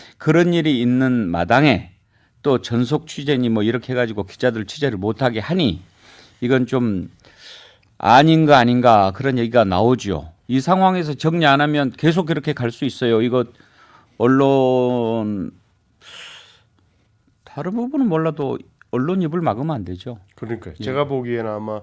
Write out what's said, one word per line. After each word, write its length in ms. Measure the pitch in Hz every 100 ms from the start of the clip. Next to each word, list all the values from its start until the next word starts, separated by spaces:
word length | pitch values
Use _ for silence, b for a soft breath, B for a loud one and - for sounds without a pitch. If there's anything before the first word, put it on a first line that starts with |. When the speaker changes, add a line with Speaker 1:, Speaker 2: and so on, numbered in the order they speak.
| B B
Speaker 1:
그런 360 | 156 160 175
일이 280 | 170 156 131
있는 480 | 120 127 131 123 95
마당에 640 | 85 90 120 151 104 - _ _ _ _ _
또 200 | 147 123
전속 460 | - 120 123 147 160
취재니 420 | - 143 135 123
뭐 120 | 113
이렇게 320 | 104 117 -
해가지고 300 | 127 117 104 95
기자들 400 | - 127 113 101
취재를 320 | - 143 104
못하게 420 | 101 110 131 110
하니 420 | 101 185 135 85 - b b b b b
이건 240 | 123 131 123
좀 460 | 131 120 95 85 _ B B B B B B B -
아닌가 580 | - 123 156 160 151 139
아닌가 540 | 120 123 120 110 98
그런 240 | 92 135 127
얘기가 260 | 117 120
나오죠. 680 | 101 90 113 123 101 80 78 _ -
이 120 | 131
상황에서 540 | 151 190 190 185 156
정리 320 | 139 160 170 151
안 160 | 139
하면 300 | 147 147 135
계속 380 | - 151 170 160
이렇게 220 | 156 156
갈 180 | 143 120
수 120 | - 139
있어요. 360 | - 123 110
이거 240 | 117 123 117 - b b b b b -
언론 1300 | 120 135 139 139 131 127 123 123 113 113 107 101 82 - _ _ _ _ B B B B B B B _ _ _ _ _ _ _
다른 320 | _ - 165 226
부분은 320 | 240 294 240
몰라도 500 | 160 160 151 139 120 - _ -
언론 300 | 123 139 190
입을 200 | 165 175
막으면 340 | 156 107 156 135
안 100 | 92
되죠. 320 | 90 127 113 _ -
Speaker 2:
그러니까요. 380 | 113 113 - 78
Speaker 1:
예. 40 |
Speaker 2:
제가 220 | 120 135 143
보기에는 440 | 135 120 117 110
아마 300 | 107 107 107